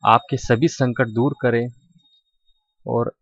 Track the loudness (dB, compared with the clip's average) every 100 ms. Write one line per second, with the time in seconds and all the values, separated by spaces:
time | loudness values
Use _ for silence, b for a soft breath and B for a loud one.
0 | 4 2 2 -8 0 2 2 0 -2 0
1 | -2 0 -2 0 -2 0 -4 -10 _ _
2 | _ _ _ _ _ _ _ _ -6 -4
3 | -4 _